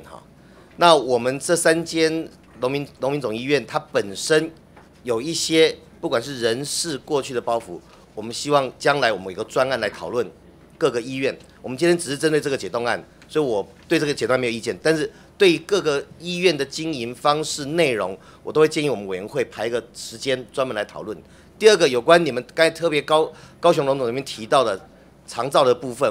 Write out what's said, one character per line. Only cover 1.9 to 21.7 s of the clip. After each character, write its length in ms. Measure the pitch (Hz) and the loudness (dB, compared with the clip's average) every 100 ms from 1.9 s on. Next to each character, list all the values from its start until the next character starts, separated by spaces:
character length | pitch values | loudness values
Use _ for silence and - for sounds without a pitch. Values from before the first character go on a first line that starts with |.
| 165 160 160 151 - - - | 0 0 0 -8 -14 -20 -6
荣 100 | 127 | -4
民， 160 | 139 131 - | -4 -6 -6
荣 100 | 127 | -4
民 100 | 147 | -2
总 140 | 120 | -4
医 80 | 113 | -6
院， 240 | 131 143 110 | 0 0 0
它 140 | 151 | -6
本 340 | - 131 101 | -2 -4 -4
身 340 | 95 - 156 160 - - - - - | -4 2 2 0 -10 -20 -20 -20 -12
有 180 | 123 113 | -4 -4
一 140 | 151 | -2
些 420 | 160 - 160 156 - - - | -4 2 4 4 2 -14 -10
不 80 | - | -4
管 140 | 120 | -2
是 180 | 131 131 | -4 -2
人 240 | 113 123 | -2 -2
事 320 | 143 - 170 135 | -4 -6 -4 -6
过 220 | - 143 | -2 -4
去 140 | 127 | -2
的 60 | 120 | -6
包 180 | 117 117 | -2 -4
袱， 220 | 90 85 - - - | -4 -16 -16 -20 -20
我 80 | - | -14
们 100 | 113 | -10
希 180 | - 143 | -8 0
望 200 | 143 127 - | 0 0 -2
将 220 | 147 143 | 0 2
来 100 | 117 | 2
我 80 | 95 | 0
们 160 | 95 | -6
有 80 | 90 | -10
个 0 | 110 | -4
专 180 | 147 131 | -2 0
案 80 | 123 | 0
来 100 | 101 | -4
讨 200 | - 82 | -6 -6
论 140 | 120 92 - - - - - | -4 -6 -8 -20 -20 -18 -2
各 140 | 151 | -2
个 100 | 117 | -2
医 140 | 123 | -6
院。 220 | 131 131 - - - | -4 -4 -6 -14 -16
我 80 | - | -12
们 80 | 127 | 0
今 120 | 170 | 2
天 80 | 175 | 2
只 100 | 123 | -2
是 80 | 139 | -2
针 140 | 156 | 0
对 100 | 151 | 0
这 80 | 143 | 0
个 80 | 135 | -4
解 120 | 92 | -4
冻 160 | 117 | -4
案， 180 | 120 95 - - - | -2 -4 -6 -20 -6
所 140 | 156 | -2
以 20 | |
我 220 | 135 104 92 - - | 0 0 -4 -10 -2
对 100 | 160 | 0
这 80 | 147 | 0
个 80 | |
解 120 | 135 117 | -2 0
冻 80 | |
案 40 | 127 | 0
没 80 | 123 | 0
有 60 | |
意 80 | 117 | -4
见， 180 | 110 90 | -6 -2
但 160 | 156 160 | 0 0
是 140 | 143 - - - | -2 -10 -10 2
对 220 | 190 160 | 4 4
各 220 | - 196 | 0 -2
个 240 | 151 139 - 131 | 0 -2 -4 -14
医 160 | 175 175 | -10 0
院 200 | 180 147 | 0 0
的 80 | |
经 280 | 139 - 160 | -4 -6 -6
营 200 | 135 117 | -6 -8
方 300 | 123 147 151 | -2 0 0
式、 220 | 151 - | -2 -6
内 280 | 139 170 147 | -4 0 2
容， 240 | 107 92 95 - - | 0 -4 -6 -16 -18
我 80 | - | -4
都 80 | 143 | 2
会 80 | 156 | 2
建 160 | 156 | 2
议 40 | 147 | -2
我 60 | |
们 120 | 104 98 | -2 -4
委 80 | 92 | -8
员 100 | 107 | -6
会 180 | 143 113 | -6 -6
排 200 | - 117 | -4 -4
一 40 | |
个 120 | 117 113 | -4 -6
时 240 | - - 113 | -14 -14 -8
间 300 | 135 131 117 | -4 -4 -4
专 140 | - 131 | -4 -4
门 100 | 107 | -4
来 80 | |
讨 180 | 104 76 | -6 -8
论。 140 | 95 87 - - - - | -12 -12 -14 -20 -18 4
第 100 | 214 | 6